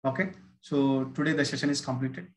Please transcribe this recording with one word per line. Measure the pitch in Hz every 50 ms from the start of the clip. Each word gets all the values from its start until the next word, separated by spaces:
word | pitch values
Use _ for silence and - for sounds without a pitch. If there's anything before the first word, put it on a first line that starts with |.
| -
Okay, | 135 127 - 190 190 - - - - _ _
so | _ - 151 143 139 135 135 135 131 131 -
today | - 147 156 156
the | 143 143
session | 139 - 135 - 147
is | 143 139
completed. | - - 131 123 131 131 127 - - - -